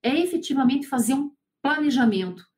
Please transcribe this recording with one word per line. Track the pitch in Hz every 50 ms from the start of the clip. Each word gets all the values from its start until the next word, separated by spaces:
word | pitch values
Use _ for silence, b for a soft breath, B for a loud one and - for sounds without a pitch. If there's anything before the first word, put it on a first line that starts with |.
É | - 233 277 330
efetivamente | 349 359 330 - - - 262 269 262 247 277 285 -
fazer | - 269 247 220 220
um | 269 277 294 285 - _ _ _ _ _
planejamento | - 277 302 311 302 294 240 269 240 226 202 190 185 185 180 175 - _ _